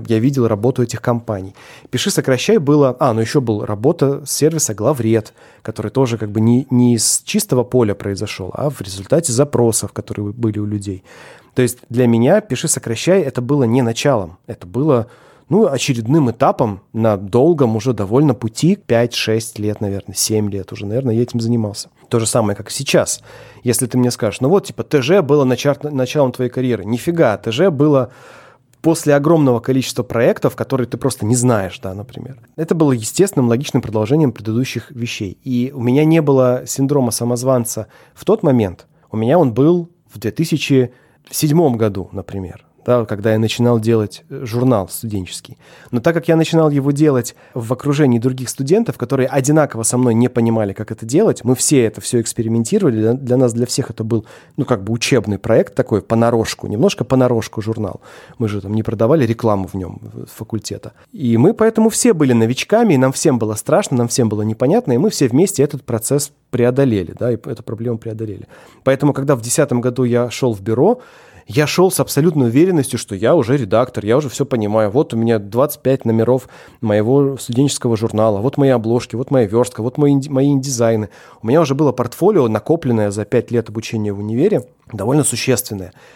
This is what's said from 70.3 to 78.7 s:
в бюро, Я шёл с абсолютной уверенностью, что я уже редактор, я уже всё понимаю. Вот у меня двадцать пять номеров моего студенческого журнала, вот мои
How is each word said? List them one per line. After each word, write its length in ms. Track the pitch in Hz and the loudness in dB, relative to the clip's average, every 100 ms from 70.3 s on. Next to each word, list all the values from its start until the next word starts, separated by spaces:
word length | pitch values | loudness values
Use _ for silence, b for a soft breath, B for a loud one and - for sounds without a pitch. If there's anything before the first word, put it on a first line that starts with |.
| - 131 | -2 -2
в 80 | 104 | -2
бюро, 400 | 98 110 170 247 B B B B _ | -4 2 2 2 B B B B _
Я 200 | 104 147 | -2 0
шёл 240 | - 185 | 2 2
с 100 | - | 2
абсолютной 460 | 131 - 160 151 120 | -2 2 2 2 2
уверенностью, 520 | 120 180 175 127 117 | 4 4 2 0 -4
что 160 | - | -6
я 200 | 98 110 | -2 2
уже 220 | 165 110 143 | 2 2 0
редактор, 480 | 107 107 131 - 101 | 0 0 0 -4 0
я 100 | 123 | 0
уже 140 | 147 | 0
всё 160 | - 139 | -4 -2
понимаю. 440 | 123 104 110 107 | -2 0 0 2
Вот 220 | 113 156 | 0 -2
у 40 | 113 | 0
меня 220 | 113 113 | 0 0
двадцать 440 | 101 107 147 - | -2 -2 -2 0
пять 240 | 127 135 113 | -2 0 0
номеров 420 | 113 113 127 - B B B | 0 2 0 -2 B B B
моего 560 | 113 104 107 139 139 135 | 0 0 2 2 2 -2
студенческого 600 | - 120 139 - 127 113 | -4 0 0 0 -2 0
журнала, 440 | 113 107 110 101 | 0 2 2 2
вот 160 | 117 143 | -2 0
мои 140 | 139 | 2